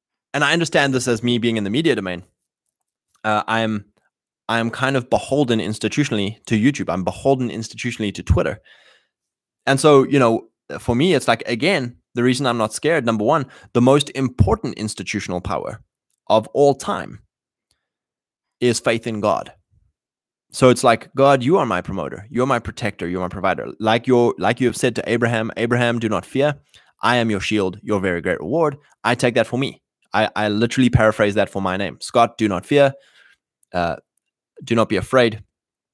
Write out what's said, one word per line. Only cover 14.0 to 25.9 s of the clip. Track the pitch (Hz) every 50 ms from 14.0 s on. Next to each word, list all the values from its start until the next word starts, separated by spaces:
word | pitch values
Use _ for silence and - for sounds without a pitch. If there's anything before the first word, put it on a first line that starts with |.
| 143 - -
important | 135 135 123 - - - - 220 214 - 123 -
institutional | - 107 104 - - 92 - - 101 - - 90 87
power | - - - 60 - - 110 - _ _ _ _ _ _ _ _ _ -
of | 107 110 107 -
all | - - 143 143 135
time | - - 208 202 - - - - - _ _ _ _ _ _ _ _ _ _ _ _ _ _ _ _ _ _ _ _ _ _ _ _ _ _ _ _
is | 123 123 113 -
faith | - 131 117 117 -
in | 120 110 104
God. | 98 104 76 - - - - _ _ _ _ _ _ _ _ _ _ _ _ _ _ _ _ _ _ _
So | - - 131 127
it's | 123 - -
like, | 123 113 - - - -
"God, | 131 135 143 143 135
you | 117 135 180 196
are | 143
my | 113 95 87
promoter. | 90 - 98 92 73 67 - - 104 120
You're | 147 117 127
my | 139 127 117
protector. | - 117 110 - 120 104 - - -
You're | 87 90 92
my | 92 87
provider." | - 95 92 92 87 - 57 - - -
Like | 107 110 113 120 120
you're, | 127 123 120 120 117 - -
like | 87 104 120 -
you | 127
have | 117 104
said | - - 123 110
to | - - 90
Abraham, | 117 120 120 117 120 110 110 113 - 98
"Abraham, | 113 120 123 123 120 120